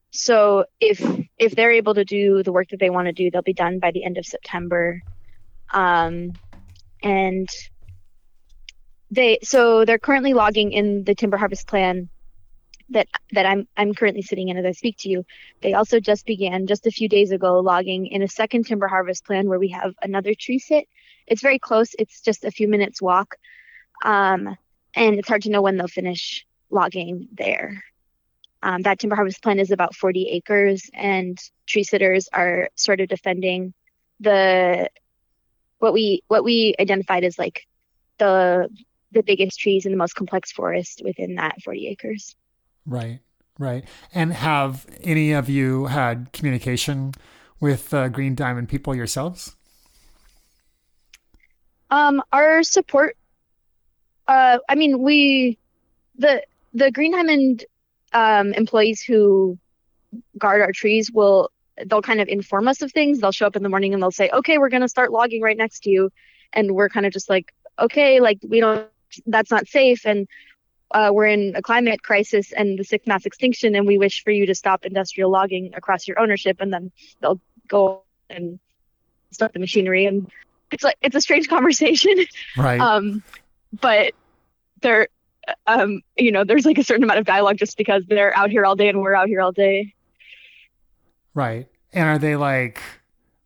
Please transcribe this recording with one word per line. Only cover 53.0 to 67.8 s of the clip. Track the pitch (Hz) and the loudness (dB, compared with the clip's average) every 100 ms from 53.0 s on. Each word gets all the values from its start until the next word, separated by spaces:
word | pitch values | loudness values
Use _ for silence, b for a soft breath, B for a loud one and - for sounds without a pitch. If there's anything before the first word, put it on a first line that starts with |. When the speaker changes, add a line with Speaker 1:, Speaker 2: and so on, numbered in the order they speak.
| 302 - _ _ _ _ _ _ _ _ _ _ - | 2 -2 _ _ _ _ _ _ _ _ _ _ 0
Speaker 1:
uh, | 262 254 247 - | 4 4 4 2
I | |
mean, | 285 302 262 | 0 2 2
we, | 269 294 285 269 254 220 _ _ _ _ _ 262 | 2 4 4 2 0 -2 _ _ _ _ _ 0
the, | 285 254 - _ _ | 2 2 -2 _ _
the | 233 269 | 0 0
Green | 247 320 | 2 0
Diamond, | 359 330 294 262 233 - _ _ _ _ | 0 2 2 2 0 -8 _ _ _ _
um, | 233 220 208 202 | 2 4 4 2
employees | 208 220 226 220 214 | -2 0 2 2 0
who | - 220 202 196 190 180 _ _ _ _ _ 233 - 208 | 0 4 6 4 2 -4 _ _ _ _ _ -20 -18 -4
guard | 208 208 | 2 2
our | 196 | 2
trees | 190 208 220 214 | 0 0 0 0
will, | 220 202 196 - _ _ - 196 | 2 6 6 2 _ _ -14 -2
they'll | 214 | -2
kind | 208 220 | 0 -2
of | 196 | -2
inform | 202 - 196 240 | -4 -4 -2 0
us | 269 | -2
of | 277 | -2
things. | 311 285 277 | 0 0 2
They'll | 202 | 0
show | - 208 | 0 -2
up | |
in | 196 | 0
the | 196 | -2
morning | 196 196 | -2 0
and | 196 | 0
they'll | 185 | -2
say, | - 196 | 0 0
"Okay, | 269 320 302 | 0 2 2
we're | 269 | 2
gonna | 247 247 | 0 -2
start | 254 247 | 0 0
logging | 226 240 226 | 0 0 0
right | 220 220 | -2 -2
next | 220 - | -4 -4
to | 202 | 0
you." | 190 190 - b b b | 2 0 -4 b b b
And | 220 196 | -2 -2
we're | 190 202 | 0 0
kind | 214 202 | 0 -4
of | |
just | 196 - | -4 -2
like, | 190 - _ - | -2 -4 _ -12
"Okay, | - | -2